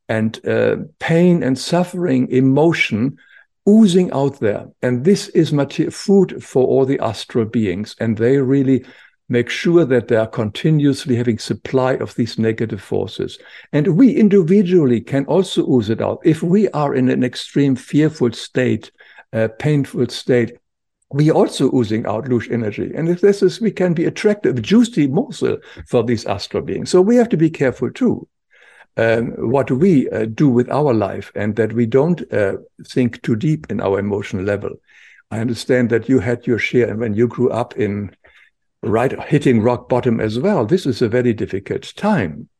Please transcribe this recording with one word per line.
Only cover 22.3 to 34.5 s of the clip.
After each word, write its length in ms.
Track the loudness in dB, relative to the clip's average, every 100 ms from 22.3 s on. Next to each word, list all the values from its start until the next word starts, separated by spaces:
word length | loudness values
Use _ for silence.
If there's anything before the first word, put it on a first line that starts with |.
| -2 -2
energy. 400 | -4 -4 -6 -6
And 160 | -4 -4
if 120 | 2
this 200 | 2 4
is, 200 | 2 0
we 100 | -4
can 220 | 0 0
be 120 | 0 -2
attractive, 560 | 0 0 0 -2 -2
juicy 460 | 2 4 4 2 0
morsel 500 | 0 -4 -4 -4 -4 -8 -20 -2
for 160 | 0
these 220 | 0 -2 -4
astral 380 | -8 -6 -6
beings. 260 | -6 -8 0
So 120 | 2
we 140 | 4 4
have 140 | 2
to 80 | 2
be 120 | 0
careful 420 | 0 -2 -2 -6
too, 360 | -2 -2 -2 -8 _ _ _ _ -20 _ 0
um, 340 | 2 2 -2 -4 -2
what 220 | 0 0
we, 380 | 2 4 4 2
uh, 160 | -2 -4
do 240 | 0 2
with 200 | 2 0
our 240 | 0 0
life, 380 | 2 0 -4 -10 -6
and 200 | -4 0
that 180 | -2
we 120 | 0 2
don't, 360 | 2 2 0 -2
uh, 240 | -2 -2 -4 -12 -20 -6
think 340 | -2 -2 -2
too 140 | -4 -2
deep 320 | -2 -4 -4
in 100 | -6
our 160 | -2 -2
emotional 460 | -2 -4 -6 -6
level. 280 | -4